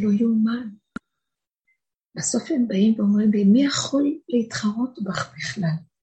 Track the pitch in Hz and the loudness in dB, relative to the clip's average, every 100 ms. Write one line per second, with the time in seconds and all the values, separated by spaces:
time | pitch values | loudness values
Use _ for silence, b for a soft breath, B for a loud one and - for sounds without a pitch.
0 | 208 202 233 226 220 233 240 202 _ - | 2 2 2 2 2 0 -8 -16 _ -18
1 | _ _ _ _ _ _ _ _ _ _ | _ _ _ _ _ _ _ _ _ _
2 | _ - - 240 - 320 233 190 214 220 | _ -10 -4 -4 -2 -2 0 2 2 2
3 | 202 208 220 208 196 226 285 285 - 277 | 2 2 2 4 4 4 4 0 -2 -2
4 | 285 320 - 240 226 - 214 220 254 - | 0 -4 -2 -2 -2 -4 -4 -2 -4 -6
5 | 190 175 - - - - 165 160 - _ | -6 -6 -8 -10 -10 -4 -4 -4 -8 _